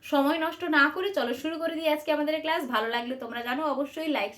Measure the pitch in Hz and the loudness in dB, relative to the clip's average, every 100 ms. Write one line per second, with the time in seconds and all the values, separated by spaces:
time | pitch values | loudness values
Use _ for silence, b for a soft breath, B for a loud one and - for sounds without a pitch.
0 | - 285 277 330 320 320 349 302 294 359 | 0 2 4 2 -2 -2 2 4 4 2
1 | 392 311 240 240 311 320 330 320 311 302 | -2 0 -2 -2 -4 -4 -4 0 2 2
2 | 311 302 302 311 311 339 254 220 226 240 | 2 0 2 0 0 -2 0 0 0 -2
3 | 240 262 226 233 240 262 311 262 285 330 | -4 -6 -6 -6 -4 -2 0 0 -2 -2
4 | 311 247 202 | -2 0 -2